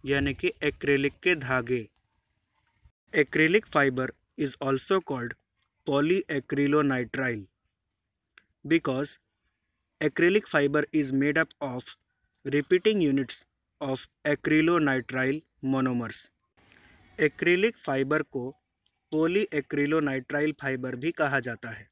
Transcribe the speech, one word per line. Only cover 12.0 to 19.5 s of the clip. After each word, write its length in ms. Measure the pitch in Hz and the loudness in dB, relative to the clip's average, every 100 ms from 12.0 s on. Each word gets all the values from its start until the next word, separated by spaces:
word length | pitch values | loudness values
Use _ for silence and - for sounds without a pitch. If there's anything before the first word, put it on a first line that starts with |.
| _ _ _ _ 139 | _ _ _ _ -2
repeating 560 | 143 139 180 220 208 | -2 2 2 4 2
units 380 | 151 135 127 - - _ _ _ | 2 2 2 0 -2 _ _ _
of 240 | 135 131 - _ 147 | -6 -6 -8 _ -2
acrylonitrile 1160 | 147 160 156 160 175 147 131 - 131 131 151 - _ 135 | -2 2 4 4 2 2 0 -2 -2 -2 -2 -8 _ -2
monomers। 540 | 135 131 120 113 - - _ _ _ _ - - - _ - | 0 0 -2 -2 -2 -4 _ _ _ _ -20 -20 -20 _ -2
एक्रिलिक 560 | 151 - 170 180 214 - - | -2 2 2 2 2 -2 -4
फाइबर 360 | 135 135 151 147 | -2 0 -2 -2
को 180 | 135 123 - _ _ _ _ _ | -8 -10 -12 _ _ _ _ _
polyacrylonitrile 1400 | 156 165 190 214 | 0 2 2 0